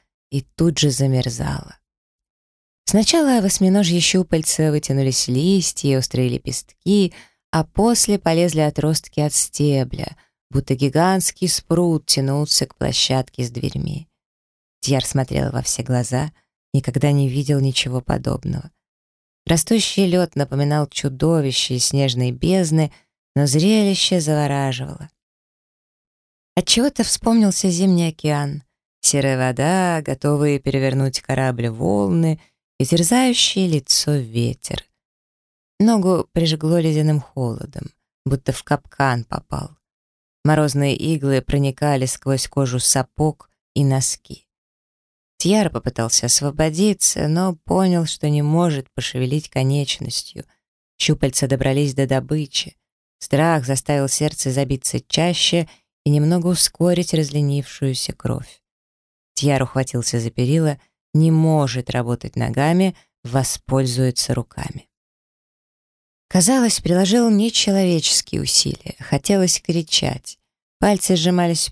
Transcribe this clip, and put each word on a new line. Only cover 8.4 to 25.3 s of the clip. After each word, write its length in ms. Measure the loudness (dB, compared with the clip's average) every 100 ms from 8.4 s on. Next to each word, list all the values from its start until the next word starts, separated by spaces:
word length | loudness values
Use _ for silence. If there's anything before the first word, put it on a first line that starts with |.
| 2 2
отростки 600 | 0 0 -2 -2 -4 -4
от 120 | -2
стебля — 840 | -2 -4 -2 0 0 -2 -6 -10 -12 _ _ _
будто 220 | -6 -2
гигантский 760 | 0 0 2 2 2 0 -2 -2
спрут 580 | -2 0 0 2 0 0
тянулся 600 | 0 0 0 0 -2 -2
к 100 | -4
площадке 640 | -4 -2 0 0 -2 -6
с 80 | -8
дверьми. 580 | -4 -6 -6 -6 -8 -12 _ _ _ _ _ _ -10
Тьяр 240 | -2 -2
смотрел 460 | 0 -2 -2 -2 -2
во 120 | -4
все 200 | -6 -6
глаза, 500 | -2 -2 -2 -4 -4 _ _ _ _
никогда 360 | -2 0 0 2
не 180 | 2 2
видел 320 | 0 0 2
ничего 400 | 2 0 -2 -4
подобного. 720 | -6 -6 -4 -4 -6 -8 -10 _ _ _ _ _ _ _ -2
Растущий 600 | 0 2 0 0 0 2
лед 300 | 2 0 -2
напоминал 500 | -2 0 0 0 -2
чудовище 920 | -4 -6 -2 0 2 0 -2 -4 -2
из 100 | 0
снежной 440 | 0 0 0 -2
бездны, 640 | -2 0 2 2 2 0 -4 _ _ _
но 120 | 0 2
зрелище 760 | 2 4 4 2 0 0 0
завораживало. 880 | 0 0 0 -2 -2 -4 -8 -12 -16 _ _